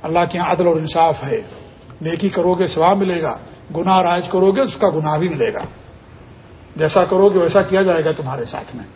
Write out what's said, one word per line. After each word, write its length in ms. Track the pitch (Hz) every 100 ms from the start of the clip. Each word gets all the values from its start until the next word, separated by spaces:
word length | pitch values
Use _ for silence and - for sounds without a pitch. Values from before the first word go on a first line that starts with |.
اللہ 160 | 160 170 175
کے 60 | 175
یہاں 120 | 170
عدل 160 | 175 180
اور 100 | 160
انصاف 480 | 156 170 165 143
ہے، 180 | 139 - - - - - - -
نیکی 280 | 160 170 202
کرو 260 | 185 -
گے 120 | 175 180
ثواب 320 | 156 165 196
ملے 240 | 190 175
گا، 160 | 156 - - - - 156
گناہ 240 | 180 185
رائج 280 | 175 175 175
کرو 240 | 185 190
گے 80 | 196
اس 160 | 269 -
کا 100 | 202
گناہ 280 | 156 156 151
بھی 100 | 180
ملے 260 | 151 113
گا۔ 60 | 104 - - - - - - - - - - - -
جیسا 280 | 156 196
کرو 240 | 175 185 202
گے 100 | 190
ویسا 240 | 170 202
کیا 200 | 190 190
جائے 220 | 190 165
گا 80 | 156
تمہارے 320 | 156 139 131
ساتھ 320 | 117 - - 123
میں۔ 80 | -